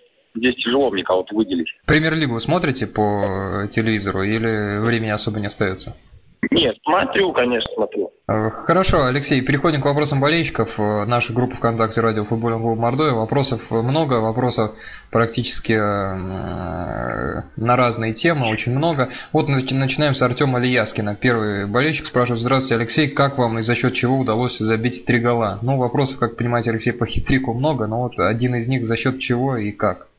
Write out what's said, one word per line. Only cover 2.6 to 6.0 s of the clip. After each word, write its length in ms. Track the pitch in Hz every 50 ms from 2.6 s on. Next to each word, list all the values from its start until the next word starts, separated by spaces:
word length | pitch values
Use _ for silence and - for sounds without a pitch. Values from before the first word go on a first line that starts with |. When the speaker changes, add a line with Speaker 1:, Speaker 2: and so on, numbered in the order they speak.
| 175 156 127 - 117 98
Speaker 2:
по, 760 | - - 107 104 104 101 101 101 95 98 98 95 90 98 98
э, 20 | 101
телевизору 540 | - 117 110 113 110 104 95 101 92 95 95
или 560 | 101 110 113 113 113 110 107 104 104 101 104
времени 300 | 110 117 117 113 113 110
особо 300 | 104 104 - 120 101 107
не 80 | 101 101
остаётся? 480 | - - 107 95 92 - - - - -